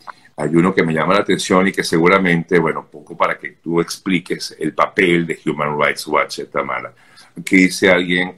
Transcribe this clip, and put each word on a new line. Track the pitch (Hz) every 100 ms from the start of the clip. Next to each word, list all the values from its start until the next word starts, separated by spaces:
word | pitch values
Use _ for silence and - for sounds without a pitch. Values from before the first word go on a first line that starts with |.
| - - _ -
hay | 76 82
uno | 92
que | 95
me | 82
llama | 80 80
la | 101
atención | 107 92 - 92 95
y |
que | 92
seguramente, | - 82 87 95 90 85 - 87
bueno, | 80 73
un | -
poco | 73 76 85
para | 87 80
que | 73 -
tú | 80 85
expliques | 85 - 98 87 - 80 - -
el | 76
papel | 82 76 - 92 85 82
de | 76 78
Human | 73 76 73
Rights | 71 71 78
Watch, | 71 67 -
eh, | 69
Tamara, | 73 67 62 62 - _ - - - -
que | 95
dice | 92 - 98
alguien, | 90 90 90 90